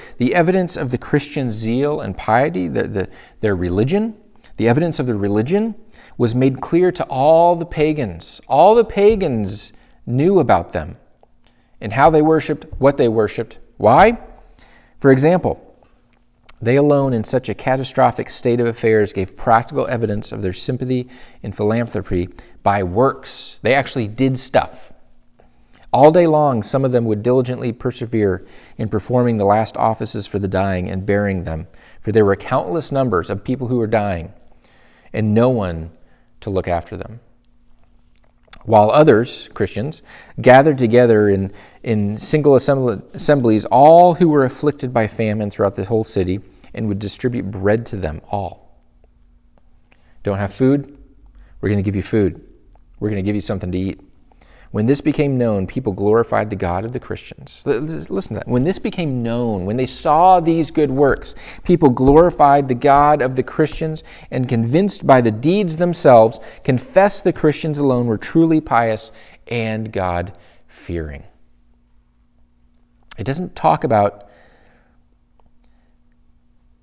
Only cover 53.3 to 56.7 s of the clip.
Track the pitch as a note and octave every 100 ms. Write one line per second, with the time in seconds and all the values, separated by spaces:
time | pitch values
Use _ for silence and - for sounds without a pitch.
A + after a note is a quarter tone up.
53.3 | G#2 - G2 F2+ F#2 F#2+ - - _ _
54.3 | _ _ - - A2 A2+ C#3+ D3+ C#3+ C#3+
55.3 | B2+ A#2 G2+ F#2+ - A2+ F#2+ G2+ A2+ A2+
56.3 | G#2+ G#2+ F#2+ F2+